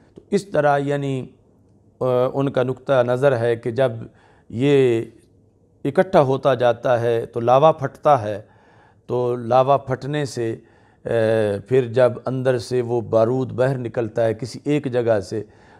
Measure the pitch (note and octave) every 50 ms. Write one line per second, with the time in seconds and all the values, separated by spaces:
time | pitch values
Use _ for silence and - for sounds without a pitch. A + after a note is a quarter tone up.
0 | _ _ _ - - _ G3+ F#3+ F#3 - - D3+ D3 D3 C#3+ C#3+ C#3+ C#3 C#3+ C#3+
1 | C#3 C#3 C3+ C3 B2 - - _ _ _ _ _ _ _ _ _ _ _ _ -
2 | B2+ B2+ B2+ B2 B2+ C3 - C#3 C#3 C#3 C3+ C3 B2 B2+ - - - - C#3 B2+
3 | A#2+ A#2+ B2 B2 C3+ C#3+ C3 A#2 A#2 A#2+ A#2 A2+ - B2 A2+ B2 C3 A2+ A2+ A2+
4 | - - - _ _ _ _ _ _ - - A2 C3 C#3+ C#3+ C#3 C3 B2 A#2 A2+
5 | A#2 - - _ _ _ _ _ _ _ _ _ _ _ _ _ - C#3 C#3 F#3
6 | F#3 F#3 - F3 C#3+ B2+ C3+ C3 - C#3+ C3 A#2+ B2 A#2+ A#2 A#2 - C#3 B2 A2+
7 | A#2 A#2+ A#2 A2+ A#2+ - - B2 A#2 A#2 B2 C3+ D3 D#3+ D#3 D#3 C3+ C3 - -
8 | - D3+ C#3+ B2+ G#2+ G#2 G#2 G2+ G#2+ _ _ _ _ _ _ _ _ _ _ _
9 | _ - A#2+ B2 B2 B2 B2 B2 A#2+ A2+ A#2+ C3 C3 C3+ C#3+ C3+ - - C3 A#2+
10 | - C3+ D3 D3+ D3 A#2+ - B2 A#2+ A2 F#2+ - - _ _ _ _ _ _ _
11 | - - A#2 A#2 A2 A2 A2+ A2 G#2+ G#2 G2+ G2+ - - B2+ C3+ B2+ A#2 A2 B2+
12 | B2+ A#2+ A2 - - B2 B2+ C3 B2+ C3 B2+ A#2+ G#2+ - B2 B2+ A#2+ A2+ A#2+ A#2+
13 | G#2+ G2+ G#2+ A2 A2+ A2+ C3 C3 C3 A2+ G#2+ G#2+ B2+ C3+ C#3 B2+ B2 A2+ A2 B2+
14 | A#2 G#2+ - - A#2 A2+ A2 G#2+ C3 A2+ - C3 - C#3 D3 D3 C#3+ C3+ A#2+ B2
15 | A#2 A2+ A2 G#2 F#2+ - - A2 G2+ - - _ _ - - -